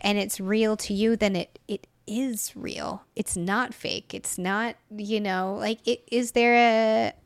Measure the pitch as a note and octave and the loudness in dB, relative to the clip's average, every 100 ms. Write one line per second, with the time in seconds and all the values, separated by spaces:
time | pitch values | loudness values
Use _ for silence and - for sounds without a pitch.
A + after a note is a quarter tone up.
0 | G3+ G#3 G3 - F#3+ A3 A3 G#3+ - G3+ | 2 0 0 -4 0 2 2 0 -2 0
1 | A3 A3+ G#3 F#3 - - - G3+ - _ | 2 2 2 0 -4 -10 -10 -10 -12 _
2 | - A3 C4+ G#3+ - - - - - F#3+ | -8 -4 -4 -4 -8 -8 -8 -6 -8 -8
3 | - - - F3+ F3 G#3+ B3+ - - F#3 | -10 -8 -4 -4 -2 -2 -2 -6 -6 -6
4 | - - - - F3+ G3+ A#3 - - G#3 | -8 -10 -8 -6 -2 -2 -4 -8 -14 -10
5 | G#3 A3 G3+ F#3 F#3+ G#3 G#3 A3 - B3 | -4 -2 -2 -2 -2 -4 -4 -2 -2 -4
6 | - A#3+ A#3+ A#3+ A#3+ A#3+ A#3 A3 A3 A3 | -2 -2 2 4 6 8 6 6 4 2
7 | A3+ - | 0 -2